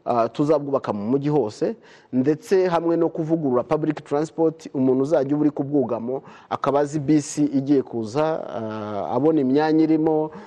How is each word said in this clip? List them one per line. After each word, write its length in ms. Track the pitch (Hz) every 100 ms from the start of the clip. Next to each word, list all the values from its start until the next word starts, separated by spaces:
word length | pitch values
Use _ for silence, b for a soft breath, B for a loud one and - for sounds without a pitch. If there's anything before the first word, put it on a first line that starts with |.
| -
ah, 240 | 117 -
tuzabwubaka 640 | - 147 151 143 135 123
mu 120 | 104 104
mujyi 180 | 143 143
hose, 460 | 151 107 - 180 220 B B B
ndetse 520 | 127 131 151 - 190 185
hamwe 300 | 170 165 170
no 120 | 165
kuvugurura 540 | 165 156 165 143 123
public 380 | 117 156 156 147
transport, 640 | - 147 156 - 160 156 -
umuntu 300 | 143 131 131
uzajya 320 | 135 160 135 147
uba 60 |
uri 100 | 151
ku 120 | -
bwugamo, 600 | 139 147 127 113 117 135 - B B
akaba 300 | 104 139 139
azi 200 | 147 156
bisi 440 | 135 151 139 - 147
igiye 360 | 135 135 139
kuza, 580 | 123 117 110 127 156 160 -
ah, 640 | 110 110 107 104 104 80 117
abona 260 | 151 156
imyanya 420 | 127 139 156 156
irimo, 480 | 156 156 160 156 156 175